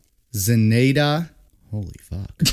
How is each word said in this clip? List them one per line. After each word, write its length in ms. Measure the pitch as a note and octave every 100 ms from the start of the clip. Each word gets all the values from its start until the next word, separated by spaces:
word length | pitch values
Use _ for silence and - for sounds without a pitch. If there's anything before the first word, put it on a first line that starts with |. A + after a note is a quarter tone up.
| _ _ _
Zeneda, 960 | G#2 F#2+ A#2 A2 A#2 C3+ C#3 D3 D3+ E3 _ _ _ -
holy 220 | G#2 F2+ E2+
fuck, 300 | - F#2 G2 -
<laughs> 40 | D#3+